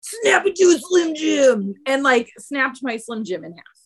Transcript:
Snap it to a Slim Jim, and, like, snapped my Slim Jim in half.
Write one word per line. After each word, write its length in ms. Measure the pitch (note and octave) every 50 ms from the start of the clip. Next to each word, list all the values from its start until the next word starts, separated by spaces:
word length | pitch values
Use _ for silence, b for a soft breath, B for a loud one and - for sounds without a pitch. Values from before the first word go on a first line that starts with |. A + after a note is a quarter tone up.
Snap 460 | - - G#4+ A4+ A#4 G#4 G4 F4+ -
it 80 | G4 F#4
to 80 | - F#4+
a 140 | F4+ E4+ D4
Slim 360 | - F4+ F#4 F4+ E4+ E4 D#4
Jim, 600 | D4+ D#4 D#4 D#4 C#4+ C#4 C4 A#3+ G#3 G3 G3 G3 - _
and, 160 | C4 C4+ C#4
like, 280 | C#4 C#4 B3+ A#3+ A#3 - _ -
snapped 440 | - - C#4+ C#4 C4 C4+ B3+ -
my 140 | B3+ C4 A3+
Slim 280 | A3+ A3+ - A#3 A3 A3
Jim 200 | F3 F#3 E3 D#3+
in 80 | E3
half. 340 | F3 E3+ - _ _ _ _